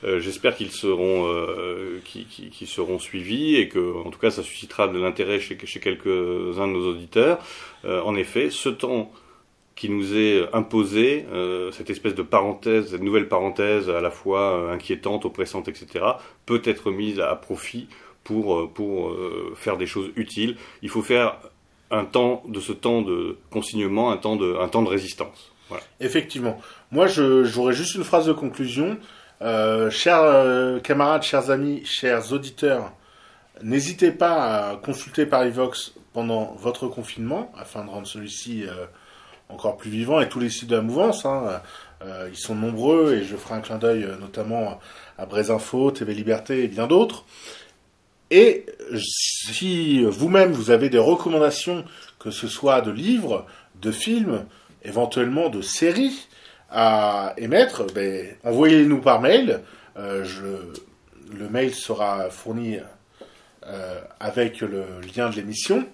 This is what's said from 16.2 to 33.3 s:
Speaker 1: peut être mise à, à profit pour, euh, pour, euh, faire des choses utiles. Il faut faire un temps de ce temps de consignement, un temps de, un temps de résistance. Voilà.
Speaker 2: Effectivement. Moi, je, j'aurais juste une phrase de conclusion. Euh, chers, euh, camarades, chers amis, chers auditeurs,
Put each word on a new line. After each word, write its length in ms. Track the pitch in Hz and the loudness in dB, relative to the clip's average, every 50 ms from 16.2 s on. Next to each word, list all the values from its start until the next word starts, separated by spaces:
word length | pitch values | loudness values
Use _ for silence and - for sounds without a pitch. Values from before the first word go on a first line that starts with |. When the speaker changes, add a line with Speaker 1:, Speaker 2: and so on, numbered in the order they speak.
| - - - _ _ | -8 -20 -20 _ _
Speaker 1:
peut 160 | - 117 117 - | -2 -2 0 0
être 260 | 120 104 - - 107 | 0 -2 -2 -2 -6
mise 280 | 95 95 107 107 101 98 | -4 -4 -4 -4 -2 -2
à, 120 | 87 - | -2 -2
à 40 | 90 | -2
profit 520 | - - - 95 - - - - 120 - - - - - - - _ _ | -4 -6 -12 -12 -10 -10 -12 -12 -12 -14 -14 -20 -20 -20 -20 -20 _ _
pour, 360 | - 110 110 107 101 90 82 | -4 -2 -2 0 0 0 0
euh, 100 | 82 82 | -2 -4
pour, 380 | - - 104 101 98 92 85 85 | -6 -8 -6 -4 -4 -4 -4 -4
euh, 440 | 85 90 92 87 85 87 87 85 85 | -6 -6 -8 -8 -8 -8 -10 -10 -12
faire 220 | - - 110 98 | -8 -4 -4 -2
des 80 | 87 92 | -2 -4
choses 260 | 87 - 101 95 95 - | -6 -4 -6 -8 -6 -6
utiles. 380 | - 107 - - 104 107 117 117 - - - - - | -8 -8 -6 -4 -4 -4 -4 -4 -8 -14 -20 -20 -14
Il 80 | - - | -14 -6
faut 120 | - 117 | -6 -6
faire 360 | 107 - 123 123 120 107 - - - - _ _ _ _ _ _ _ _ | 0 2 2 4 4 2 0 -6 -16 -20 _ _ _ _ _ _ _ _
un 120 | 110 107 101 | -2 -2 -2
temps 400 | 95 - 127 123 123 123 117 - | 0 2 2 4 4 2 -2 -6
de 120 | - 107 98 | -10 -10 -8
ce 140 | 95 - 101 | -6 -8 -8
temps 280 | - - 120 117 117 | -4 0 0 2 2
de 360 | 107 95 90 87 85 87 92 - _ _ | 0 0 -2 -2 -2 -4 -8 -10 _ _
consignement, 640 | - 113 110 - - 107 101 95 98 107 117 123 | -6 -6 -6 -4 -4 -2 -2 0 2 2 2 2
un 60 | 107 | 0
temps 180 | 92 - 107 110 | -2 -2 -2 -2
de, 200 | 104 95 90 90 85 | 0 0 0 0 0
un 80 | 90 | -2
temps 140 | 87 - 110 | 0 2 0
de 80 | 113 95 | 2 2
résistance. 640 | 95 101 92 95 - - - - - - - - _ _ _ - | 0 -2 -2 -4 -8 -10 -10 -10 -10 -20 -20 -20 _ _ _ -14
Voilà. 140 | - 85 - - _ _ | -14 -14 -14 -16 _ _
Speaker 2:
Effectivement. 600 | 127 127 - 160 151 - - 139 123 117 107 - - - - - _ _ | -6 0 0 0 0 0 -8 -4 -4 -4 -4 -6 -14 -20 -20 -20 _ _
Moi, 160 | 127 147 180 | 2 4 4
je, 380 | 185 - 156 143 135 131 131 127 | 4 6 4 4 6 6 6 6
j'aurais 280 | 117 110 123 123 127 123 | 4 2 2 2 2 2
juste 220 | 131 170 175 - | 0 -2 -4 -4
une 80 | 196 165 | -6 -2
phrase 240 | - - 170 160 | 2 2 4 4
de 60 | 160 151 | 4 0
conclusion. 640 | 151 147 131 - - 135 123 120 135 151 185 220 214 - - - - - - _ _ | 0 -2 -8 -6 -6 -6 -4 -2 -2 -2 -2 -2 -6 -10 -20 -20 -20 -20 -20 _ _
Euh, 480 | - 117 113 110 107 110 110 110 113 110 | -4 -2 0 2 2 2 2 2 2 0
chers, 320 | 110 - - 170 175 165 | 0 2 4 4 6 8
euh, 600 | 156 156 143 135 135 131 127 127 127 127 127 123 | 8 8 8 8 6 6 4 2 2 0 0 -4
camarades, 420 | - - 143 139 143 143 156 151 - | -2 0 2 2 4 4 2 2 0
chers 260 | - - 139 131 131 | 2 0 0 2 2
amis, 340 | 139 135 143 143 143 139 - | 0 0 2 -2 -4 -4 -6
chers 480 | - - - - 127 120 117 110 110 131 | -8 -6 -2 0 0 0 0 0 -2 -4
auditeurs, 580 | 139 135 135 - - - 143 135 120 107 92 - _ _ _ _ - - - | -4 -4 -8 -6 0 2 2 2 2 -2 -8 -14 _ _ _ _ -20 -20 -20